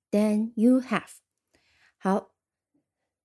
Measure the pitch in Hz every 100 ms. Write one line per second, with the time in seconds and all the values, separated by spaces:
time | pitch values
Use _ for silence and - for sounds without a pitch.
0 | - 208 214 214 226 226 233 254 254 190
1 | - - _ _ _ _ _ _ _ _
2 | 190 196 - _ _ _ _ _ _ _
3 | _ _